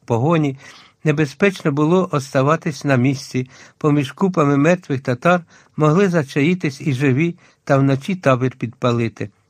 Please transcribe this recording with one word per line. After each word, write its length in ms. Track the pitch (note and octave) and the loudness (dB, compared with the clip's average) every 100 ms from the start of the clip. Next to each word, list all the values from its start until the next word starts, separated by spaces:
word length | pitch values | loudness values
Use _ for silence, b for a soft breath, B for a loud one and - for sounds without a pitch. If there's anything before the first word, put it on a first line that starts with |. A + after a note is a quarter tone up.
погоні. 540 | - A#2 C#3 E3+ D3 C3+ B B B B | -4 -2 0 0 0 -4 B B B B
Небезпечно 680 | D#3 D3 D3+ - G3 F#3 E3 | -2 0 -2 0 -2 0 -4
було 360 | C#3+ D3+ F#3 F3+ | 0 2 2 0
оставатись 720 | D3 C3+ C#3 C3+ D#3+ E3+ C#3 | -4 -2 0 0 0 -4 -6
на 120 | D3 C3+ | 0 2
місці. 540 | B2 C3+ - C3 B2+ B B B | 2 -2 -6 -8 -8 B B B
Поміж 340 | D#3 D3 C3+ | 0 0 -2
купами 440 | - F#3+ F#3 C#3+ C#3+ | -2 -2 0 2 2
мертвих 440 | D3 F3+ - C3 | 2 2 -2 -6
татар 400 | C3+ B2 E3+ F3+ E3 b b - | -4 -2 0 0 -2 b b 0
могли 320 | D3+ D#3+ G3+ | 2 4 2
зачаїтись 720 | E3+ C3+ - C#3+ F#3 D#3 C3+ | 0 -2 0 0 0 -4 -6
і 120 | C#3+ | -4
живі, 440 | B2+ C#3 B2+ E3 E3+ b b | 0 0 2 0 -4 b b
та 140 | - C#3 | 0 2
вночі 360 | C#3 C3+ C3+ | 2 0 -2
табір 420 | F#3 C#3+ B2+ B2+ - | -2 2 2 0 -4
підпалити. 720 | A#2 - B2 A#2+ A#2 - G#2+ _ | -10 -4 -2 0 -2 -6 -14 _